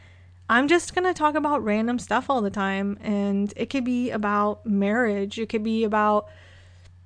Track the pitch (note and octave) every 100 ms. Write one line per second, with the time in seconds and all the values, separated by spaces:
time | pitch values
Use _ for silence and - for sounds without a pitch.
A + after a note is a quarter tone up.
0 | - - - - - A#3 C#4+ E4+ - -
1 | F#4 F4 D4+ D4+ D4 D4 G#3+ G#3 A3+ B3
2 | - A3 B3+ C4+ G3+ G3+ G3 G3 G3+ G3+
3 | - G3+ G3+ G3 G3+ - A#3 C#4 B3 B3
4 | B3 A3+ G#3 G#3 G#3 G#3 A3+ G3 G3 A3+
5 | A#3+ G3+ G3 A3+ A3 A3+ A3 A3 A3 G#3+
6 | G#3+ G#3 G#3 - - - - - - -